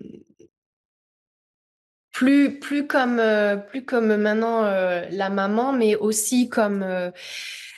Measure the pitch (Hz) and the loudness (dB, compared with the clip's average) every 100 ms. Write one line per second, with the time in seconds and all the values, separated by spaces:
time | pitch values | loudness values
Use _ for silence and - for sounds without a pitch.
0 | - - _ _ - _ _ _ _ _ | -18 -20 _ _ -20 _ _ _ _ _
1 | _ _ _ _ _ _ _ _ _ _ | _ _ _ _ _ _ _ _ _ _
2 | _ - 262 285 277 277 - 285 294 294 | _ 0 4 6 4 0 -6 -4 0 0
3 | 254 240 220 214 208 202 202 269 254 247 | 2 2 2 2 2 0 -6 -12 -2 0
4 | 220 208 214 220 226 226 208 190 185 175 | 2 2 2 0 0 0 0 2 0 -2
5 | 170 185 190 196 196 220 254 262 220 208 | -4 -4 -2 0 0 0 0 2 2 2
6 | 214 220 - 247 247 - 208 202 190 185 | 0 -2 0 0 2 2 0 0 -4 -4
7 | 180 180 - - - - - | -6 -8 -16 -14 -14 -14 -18